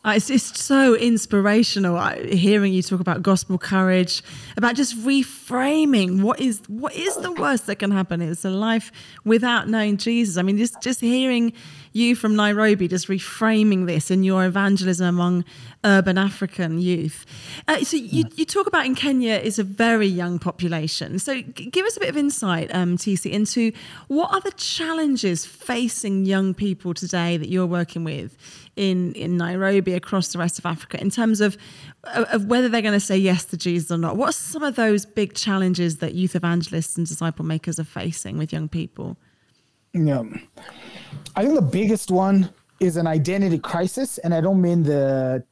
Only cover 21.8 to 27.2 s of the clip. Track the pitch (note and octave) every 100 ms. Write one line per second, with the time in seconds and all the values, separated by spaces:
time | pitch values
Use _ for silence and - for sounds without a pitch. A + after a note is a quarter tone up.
21.8 | G4+ A4 G4+ D4 C#4+ - G3+ E3 E3 F#3
22.8 | F3 F3 - F#3+ - G#3 G#3+ B3 A3+ A3
23.8 | - - - C#4 F4 G4 G4 - - -
24.8 | D#4+ E4 D4+ B3+ G3+ E3+ - - - A#3+
25.8 | A#3+ - G#3 F#3+ F#3+ F#3+ F#3+ F3+ G3+ F#3
26.8 | F3+ E3 F3+ F3+